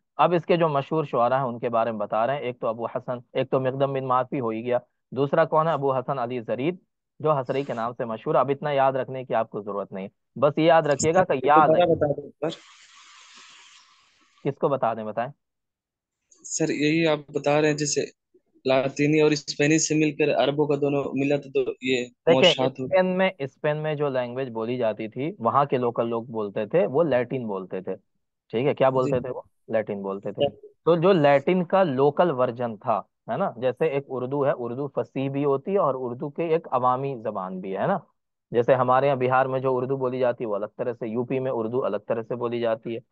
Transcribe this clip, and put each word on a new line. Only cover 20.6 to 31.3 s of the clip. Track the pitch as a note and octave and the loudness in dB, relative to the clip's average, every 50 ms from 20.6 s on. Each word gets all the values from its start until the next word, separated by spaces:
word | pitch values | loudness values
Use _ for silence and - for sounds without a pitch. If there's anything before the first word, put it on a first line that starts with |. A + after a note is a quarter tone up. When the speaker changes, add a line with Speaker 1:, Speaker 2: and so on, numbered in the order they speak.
| D3+ | 0
Speaker 2:
का | C#3+ D3 | 0 2
दोनों | C#3+ C#3+ C#3+ C#3+ C#3 C#3 - - | 0 0 0 0 0 -2 -2 -2
मिला | C3+ C#3 C#3 D3 C#3 | -2 0 0 0 -2
था, | C#3+ C#3 | -2 -2
तो | C3+ C#3+ | -2 -2
ये | C3 B2 - - - B2+ C3 B2 B2 | 0 0 -4 -6 -2 -2 0 0 -2
Speaker 1:
देखें, | B2 - _ _ - B2+ | -4 -10 _ _ 4 4
Speaker 2:
मुअश्शहात | C3 C3 F3 D3+ C3+ C3 C3 C3 - | 6 6 6 4 4 2 0 -2 -4
हुआ। | C3 | -4
Speaker 1:
स्पेन | C3 - F#3 F#3 F#3 | 0 2 2 2 2
में, | F#3 F#3 F#3+ F#3+ F#3 - C#3 | 2 0 0 0 0 -4 -6
स्पेन | C3+ - _ - D3+ D3+ | -8 -8 _ -2 -2 -2
में | D3+ D3+ D#3 D#3 | -2 -2 -4 -2
जो | C#3+ D3 C#3+ | -2 -2 -2
लैंग्वेज | C3 B2+ B2 A#2+ A#2+ B2+ C3+ B2+ | 0 -2 -4 -4 -4 -6 -6 -6
बोली | A2+ A2+ A2 A2+ B2+ | -6 -6 -4 -4 -2
जाती | B2+ A#2+ A2 G#2+ G2+ A2 A2 | -2 -2 -2 -2 -2 -6 -8
थी, | - B2 C3+ D#3+ G#3 - | -6 -6 -6 -6 -6 -2
वहाँ | A2+ A#2 A2 C3+ D3 | -2 2 2 2 2
के | C#3 - C3 | 2 0 0
लोकल | B2 A#2+ A#2 - A#2+ A#2 | 0 0 0 -2 -2 -2
लोग | A#2 A#2 A2+ C3 | -2 -4 -6 -6
बोलते | A#2 A2 G#2+ G2+ F#2+ A#2+ G#2+ | -6 -6 -6 -6 -4 -6 -6
थे, | G2+ - E3 G3+ | -2 0 0 0
वो | - B2 C#3+ F3 | 2 0 0 2
लैटिन | D#3 B2+ B2 B2 B2 C#3 C3 A#2+ | 2 2 0 0 -2 -4 -6 -6
बोलते | A2 G2+ F#2+ F#2+ F2+ - F#2+ F#2 | -6 -6 -8 -8 -8 -10 -10 -8
थे। | - F#2+ | -8 -10
ठीक | - _ _ _ _ _ _ _ _ _ _ - A2+ B2+ | -10 _ _ _ _ _ _ _ _ _ _ -4 -2 0
है, | D3 A#2+ | 0 2
क्या | - C3+ C3 | 2 2 2
Speaker 2:
जी। | C3 | 4
Speaker 1:
बोलते | C3 B2+ C#3+ C3+ B2+ | 2 0 0 0 -2
थे | B2 B2+ | -4 -4
वो? | B2+ D3+ - _ _ _ _ - | -8 -10 -12 _ _ _ _ -4
लैटिन | A2+ A2+ G#2+ G#2+ G#2+ G2+ G2 | -2 -2 -2 -2 -6 -6 -6
बोलते | G2 G2 G2+ - G2+ G2+ | -6 -6 -6 -8 -10 -4
थे। | - C#3 | -2 -2
Speaker 2:
या | D3 - - - - - _ _ | -2 -2 -6 -16 -20 -20 _ _
Speaker 1:
तो | D#3 E3 | 2 2
जो | F3 D#3 F#3+ G3+ | 4 4 4 4
लैटिन | E3+ D3 C#3+ | 6 6 6